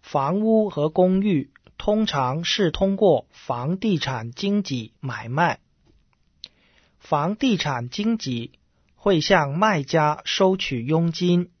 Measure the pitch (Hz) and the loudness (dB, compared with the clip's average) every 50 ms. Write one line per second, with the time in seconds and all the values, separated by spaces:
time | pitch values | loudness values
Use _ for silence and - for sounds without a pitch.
0 | _ - - 147 135 143 170 202 214 220 226 220 214 202 - 147 147 160 160 - | _ -4 -4 -2 -2 0 -2 0 2 2 4 4 2 2 0 -2 -2 0 2 4
1 | 180 185 185 190 202 214 185 143 131 - _ _ _ - _ _ - - 208 220 | 4 4 4 2 2 2 2 0 -2 -4 _ _ _ -20 _ _ -2 0 0 0
2 | 220 208 - 143 131 127 135 160 170 - - - 202 160 147 - 196 196 196 196 | 0 0 0 -2 -2 -2 -2 -4 -4 -4 -2 0 0 0 2 0 0 0 2 2
3 | 214 190 156 117 - _ _ - - - 127 120 123 147 180 190 - 220 196 151 | 4 4 4 4 0 _ _ -20 -8 -8 -6 -4 -4 -4 -4 -2 0 0 0 0
4 | - 135 131 117 110 117 120 - - 196 202 208 190 - 139 123 113 107 _ _ | 0 -4 -6 -6 -8 -10 -10 -6 -4 0 0 0 -2 -2 -6 -6 -6 -10 _ _
5 | - 131 123 101 113 117 123 147 175 165 117 - _ _ _ _ _ _ _ _ | -10 -10 -8 -8 -8 -6 -2 0 0 0 0 -4 _ _ _ _ _ _ _ _
6 | _ _ _ _ _ _ _ _ - - _ _ _ _ _ _ _ _ _ _ | _ _ _ _ _ _ _ _ -20 -20 _ _ _ _ _ _ _ _ _ _
7 | _ - 160 147 147 175 208 - 277 262 220 170 - 151 135 120 120 123 - - | _ -4 -2 -2 0 -2 -2 0 0 0 0 0 0 -4 -4 -4 -6 -8 -6 -4
8 | 208 220 233 220 - 135 123 117 117 120 _ _ _ _ _ _ _ _ _ _ | -2 -2 -2 -2 -4 -6 -6 -6 -8 -10 _ _ _ _ _ _ _ _ _ _
9 | - 202 190 160 151 - 202 175 151 139 139 170 208 220 202 156 139 - - 160 | 0 2 2 2 4 4 2 2 2 0 -2 0 0 0 0 0 -2 0 0 2
10 | 151 151 151 - - - - - 196 190 190 185 - - 135 120 113 127 156 160 | 2 2 0 -2 -6 -8 0 2 2 2 2 0 -4 -6 -6 -6 -2 0 0 0
11 | 170 170 160 - 180 180 175 175 180 175 _ _ | 2 0 -2 0 2 2 2 2 2 -2 _ _